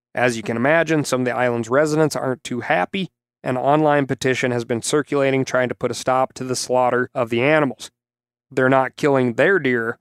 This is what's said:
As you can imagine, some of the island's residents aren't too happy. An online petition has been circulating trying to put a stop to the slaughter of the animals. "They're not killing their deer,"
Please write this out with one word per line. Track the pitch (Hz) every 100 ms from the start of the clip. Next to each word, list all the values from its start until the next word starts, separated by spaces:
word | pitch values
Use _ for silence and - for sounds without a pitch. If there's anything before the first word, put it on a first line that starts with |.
| _
As | - 123 113
you |
can | 104 117
imagine, | 135 165 160 156
some | 135 127
of | 123
the | 120
island's | 123 120 113
residents | 135 156 151 151 -
aren't | 131 127
too | - 123
happy. | - 165 180 196 180 _ _ _
An | - 127
online | 135 151 151 147 135
petition | 131 135 131 127
has | 120
been | 117 117
circulating | - 151 - 143 139 135
trying | 127 127 123
to |
put | - 123
a |
stop | 113 - 131 131
to | -
the | 127 123
slaughter | - 127 123 123 123
of | 135 117
the | 117
animals. | 135 156 139 110 - _ _ _ _ _ _
"They're | 131 131
not | 135 127 -
killing | 147 135 123
their | 120 160 190
deer," | 135 123 113 -